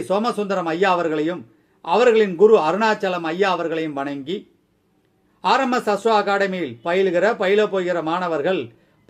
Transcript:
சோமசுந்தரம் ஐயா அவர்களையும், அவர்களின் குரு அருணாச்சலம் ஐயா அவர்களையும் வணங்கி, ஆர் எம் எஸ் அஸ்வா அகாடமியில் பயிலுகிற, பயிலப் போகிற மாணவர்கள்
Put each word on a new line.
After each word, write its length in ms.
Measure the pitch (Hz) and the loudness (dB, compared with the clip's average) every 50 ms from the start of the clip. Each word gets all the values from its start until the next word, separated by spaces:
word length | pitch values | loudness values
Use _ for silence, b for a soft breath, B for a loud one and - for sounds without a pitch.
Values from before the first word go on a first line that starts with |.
| 170 - | 2 0
சோமசுந்தரம் 600 | 185 208 220 240 202 208 208 190 196 185 170 165 | -2 -2 -2 -2 -4 -4 -4 -4 -4 -4 -4 -4
ஐயா 180 | 160 175 196 196 180 | -2 0 2 2 2
அவர்களையும், 460 | 175 170 160 156 147 151 165 180 175 - - b b b b b b b | 2 0 -2 -2 -2 -2 -4 -4 -6 -10 -16 b b b b b b b
அவர்களின் 500 | 160 175 208 247 254 220 220 214 196 180 156 | 0 2 4 4 6 6 4 2 2 4 6
குரு 160 | 196 220 226 190 151 156 | 6 8 8 6 4 2
அருணாச்சலம் 580 | 170 202 226 220 214 190 196 190 180 175 165 160 | 0 0 2 0 0 0 -2 -4 -4 -4 -4 -4
ஐயா 180 | 165 180 196 196 185 | -2 0 0 0 0
அவர்களையும் 420 | 170 170 160 160 160 160 156 143 139 | 0 -2 -4 -4 -4 -4 -6 -6 -6
வணங்கி, 400 | 139 143 143 139 135 139 185 214 - _ _ _ _ _ _ _ _ _ _ _ _ _ _ _ _ _ _ _ - 185 | -6 -6 -8 -8 -8 -8 -8 -10 -10 _ _ _ _ _ _ _ _ _ _ _ _ _ _ _ _ _ _ _ -2 0
ஆர் 140 | 226 262 269 | 2 2 2
எம் 100 | 247 247 240 | 0 -2 -2
எஸ் 120 | - 214 202 | -2 -2 -2
அஸ்வா 200 | 190 - 226 220 208 | 0 0 2 2 2
அகாடமியில் 500 | 202 202 196 196 196 190 185 185 165 131 117 117 - | 2 0 0 0 0 -2 -4 -6 -8 -8 -10 -8 -6
பயிலுகிற, 400 | 170 175 190 196 190 170 175 180 214 233 - | -2 0 0 0 0 2 2 2 0 0 0
பயிலப் 300 | 202 185 202 208 214 202 202 | 0 0 2 2 2 0 0
போகிற 280 | 190 180 175 175 170 156 160 | -2 -2 -2 -4 -4 -4 -4
மாணவர்கள் 520 | 165 180 185 175 160 147 139 175 190 165 123 117 b b b b b b b | -4 -4 -4 -4 -4 -2 -2 -2 -2 -4 -4 -8 b b b b b b b